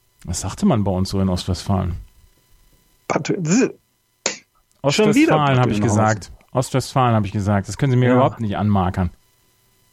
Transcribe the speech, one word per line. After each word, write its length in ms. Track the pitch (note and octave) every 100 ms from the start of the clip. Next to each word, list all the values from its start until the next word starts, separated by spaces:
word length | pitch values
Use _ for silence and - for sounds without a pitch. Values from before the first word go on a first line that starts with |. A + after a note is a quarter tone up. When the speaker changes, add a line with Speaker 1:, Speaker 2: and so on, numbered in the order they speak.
| _ _ -
Speaker 1:
Was 160 | F2+
sagte 240 | F#2+ - F#3+
man 180 | A#2
bei 80 | G2+
uns 180 | F#2 F#2
so 100 | G2
in 80 | F#2+
Ostwestfalen? 680 | F2+ - F#2 - F#2+ F2+ - - _ _ _ _ _ _ _ _ _ -
Speaker 2:
Bad 240 | - C#3+
Oe-, 100 | G3+
das 120 | D#3 A3+
ist 1400 | A3 - _ _ _ _ - - _ _ _ _ C#3 F3
schon 200 | G#3+ A#3+
wieder 200 | D#4+ D3+
Speaker 1:
Ostwestfalen, 200 | C#3+ B2+
Speaker 2:
Bad 40 |
Speaker 1:
hab 80 | B2
ich 140 | G#2
Speaker 2:
Oeynhausen. 0 |
Speaker 1:
gesagt. 500 | A2 G#2 A2 G#2+ - - _
Ostwestfalen, 640 | B2 - C3+ - C3+ B2 A2
hab 100 | G2
ich 60 |
gesagt. 360 | G#2+ G2 G2+ F#2
Das 100 | -
können 140 | C#3
Sie 60 | B2
mir 120 | B2
Speaker 2:
Ja. 60 | B3+
Speaker 1:
überhaupt 260 | C#3+ -
nicht 160 | G#2+ E2+
anmarkern. 520 | G#2 G2+ F2+ F#2+ F2 - _ _ _ _ _ _ _